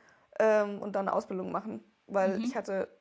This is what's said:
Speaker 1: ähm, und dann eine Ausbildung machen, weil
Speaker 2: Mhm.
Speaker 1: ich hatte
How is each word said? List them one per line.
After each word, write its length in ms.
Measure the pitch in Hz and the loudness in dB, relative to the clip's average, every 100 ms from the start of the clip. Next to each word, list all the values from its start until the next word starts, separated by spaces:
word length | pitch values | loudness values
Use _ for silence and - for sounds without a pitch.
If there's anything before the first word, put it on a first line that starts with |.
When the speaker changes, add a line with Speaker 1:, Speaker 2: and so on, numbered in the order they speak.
| _ _ _ - | _ _ _ 2
Speaker 1:
ähm, 420 | 220 214 208 202 | 4 6 2 -4
und 140 | 208 | -4
dann 140 | 196 196 | -2 0
eine 80 | 190 | -2
Ausbildung 340 | - 185 185 | -2 -6 -4
machen, 300 | 175 214 220 - _ _ | -6 -6 -10 -12 _ _
weil 320 | 196 190 196 | 0 2 0
Speaker 2:
Mhm. 60 | |
Speaker 1:
ich 120 | 240 240 | -2 -4
hatte 320 | 202 190 - _ | -4 -4 -4 _